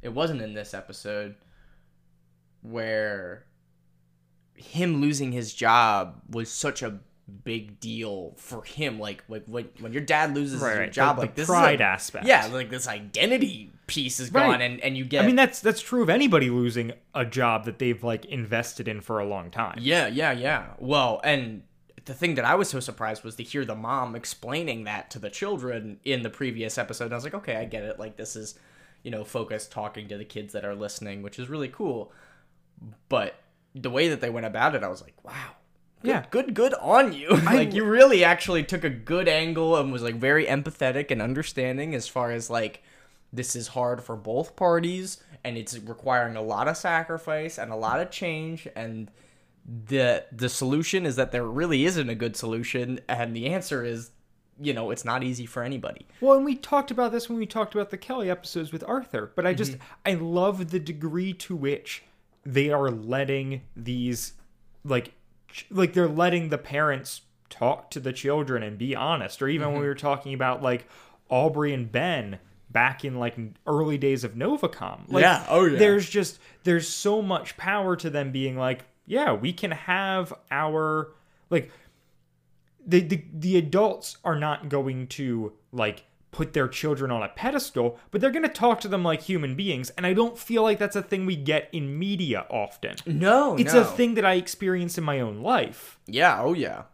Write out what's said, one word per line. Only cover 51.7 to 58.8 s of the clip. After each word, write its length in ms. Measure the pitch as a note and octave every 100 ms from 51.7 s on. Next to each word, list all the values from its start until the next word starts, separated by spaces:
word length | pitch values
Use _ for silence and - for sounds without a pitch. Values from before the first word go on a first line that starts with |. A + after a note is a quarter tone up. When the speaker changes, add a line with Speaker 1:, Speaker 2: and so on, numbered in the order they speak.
| C#3+ D3+
Speaker 1:
isn't 240 | F3+ C3
a 60 | A2+
good 200 | A#2 G2+
solution, 640 | A#2 A2+ A#2+ B2+ B2 B2+ -
and 260 | A#2+ A#2+
the 140 | A2+ B2
answer 340 | F#3 F3+ C#3 A#2+
is, 260 | A#2 A#2 _ _ _ _ _
you 140 | C#3+
know, 180 | A#2+ A2+
it's 140 | A#2+ A#2+
not 180 | B2
easy 220 | B2+ B2 A#2+
for 180 | -
anybody. 420 | A#2+ C3+ - - - -
Speaker 2:
Well, 160 | C4 C#4
and 80 |
we 120 | C#4 C4+
talked 360 | - C#4+ C#4
about 220 | B3 A#3+
this 160 | A#3 A#3
when 100 | A#3
we 60 | A3
talked 280 | A3+ G#3+
about 160 | G#3+ G3+
the 80 | F#3+
Kelly 320 | - B3+ G3
episodes 440 | F3+ - F3 D#3+
with 100 | D#3+